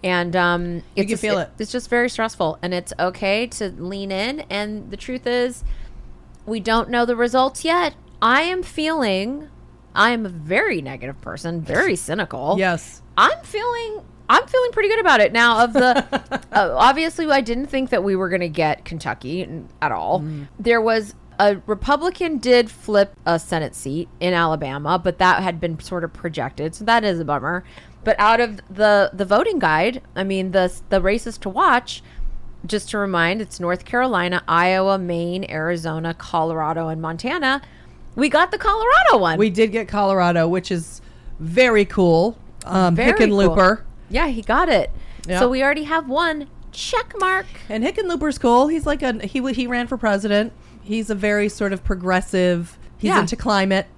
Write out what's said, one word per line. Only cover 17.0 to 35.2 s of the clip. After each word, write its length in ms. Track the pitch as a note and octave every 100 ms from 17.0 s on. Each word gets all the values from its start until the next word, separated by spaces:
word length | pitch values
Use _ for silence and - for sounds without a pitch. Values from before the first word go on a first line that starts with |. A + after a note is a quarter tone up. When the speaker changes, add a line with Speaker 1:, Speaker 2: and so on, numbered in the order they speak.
| D#4+ D#4+ D#4
Speaker 1:
I 120 | C#4
didn't 260 | A3+ A#3+ C#4
think 220 | C4+ C4
that 140 | A#3
we 120 | G3 F#3+
were 140 | F#3
gonna 180 | F#3 F3
get 380 | D#3 D#3 D3 -
Kentucky 560 | E3 C#3+ G#2+ B2+ F3
n-, 260 | - D#3 - -
at 100 | D3+
all. 280 | F#2+ E2+ D3+
Speaker 2:
Mm. 260 | D3+ D3+ C#3+ -
Speaker 1:
There 220 | A#3 A#3
was, 340 | A3 A3+ G#3 - - -
a 200 | G#3 G3 -
Republican 720 | G#3 - C#4+ F4 F4+ F4 D4
did 340 | A#3+ B3 A#3
flip 400 | - - G#3 G3 - -
a 120 | E3
Senate 380 | - E3 D3+ -
seat 320 | C3+ D3+ E3+ -
in 120 | F3
Alabama, 640 | F3 E3 D#3 C#3+ C#3 D3 F3+
but 200 | F3+ F3
that 260 | F#3 E3+
had 160 | F#3 E3
been 180 | E3+ D#3+
sort 240 | - F3+ E3
of 80 |
projected, 600 | - E3+ D#3 C3 - D#3 -
so 100 | G#3+
that 180 | A#3
is 160 | G#3+ E3+
a 60 | D3+
bummer. 400 | D3 C#3 F3 - - - - A3+
But 120 | -
out 200 | G#3 A3+
of 220 | A#3 G3+ -
the, 400 | F#3+ G#3 G3+ F#3+
the 140 | F#3 F#3+
voting 340 | G#3 G#4 F4+
guide, 420 | D#3+ D#3 G3+ B3+ - -
I 80 |
mean, 280 | F#3+ F#3+ F#3
the, 220 | F#3 F3+ - -
the 120 | G3
races 360 | F#3 A3 A#3 -
to 100 | G3+
watch, 520 | G#3 F#4 B3 - - - - - - - - F3
just 240 | G#3 -
to 60 | G#3+
remind, 440 | G3+ E3+ E3 G#3
it's 180 | G#3 -
North 240 | F3 F3+
Carolina, 600 | - A#3+ B3+ G3 F3 F3+ -
Iowa, 500 | E3 F3+ F#3+ F#3+ G3
Maine, 480 | F3 E3+